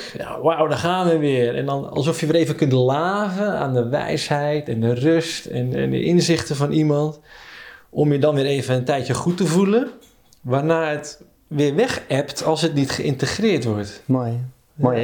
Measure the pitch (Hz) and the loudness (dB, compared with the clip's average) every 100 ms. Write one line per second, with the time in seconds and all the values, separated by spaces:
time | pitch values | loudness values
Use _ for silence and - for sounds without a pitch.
0 | - - - - 151 165 151 131 170 185 | -12 -12 -12 -4 -2 2 0 0 -2 0
1 | 180 160 147 131 120 135 139 139 - 147 | 2 2 2 2 0 0 -4 -4 -4 -2
2 | 139 160 151 165 151 147 143 127 127 143 | -2 0 0 2 2 2 2 4 4 2
3 | 175 202 208 185 208 160 139 127 117 143 | 0 0 -2 -2 -2 -2 -2 0 0 -2
4 | - 156 - 147 147 151 147 113 113 120 | -2 -4 -2 -2 0 -2 -2 -2 0 2
5 | 147 165 160 - - 127 123 127 135 131 | 2 2 0 -8 -8 -4 -4 -2 -2 0
6 | 139 175 165 160 - 139 147 151 151 147 | 2 2 4 0 -2 -2 0 2 2 2
7 | 151 151 _ - - - - - _ - | 0 -4 _ -20 -20 -20 -20 -20 _ 0
8 | 147 143 147 143 139 139 120 127 127 139 | 2 4 2 2 2 0 0 -2 0 -2
9 | - 123 175 180 175 170 196 220 285 - | 0 -2 -2 0 2 2 4 2 0 -8
10 | _ _ _ _ 123 131 151 165 160 147 | _ _ _ _ -2 0 2 0 0 -4
11 | - - - _ - 147 147 147 247 - | -8 -16 -20 _ -8 0 2 2 0 -2
12 | - 135 143 - 156 156 165 147 135 - | -2 -2 -2 -4 -2 0 2 2 0 -2
13 | 151 131 135 - 220 156 120 107 101 - | -2 -2 -2 0 0 2 0 -2 -4 -10
14 | - 131 120 120 127 - _ - 127 120 | 0 0 0 -4 -6 -12 _ 0 0 2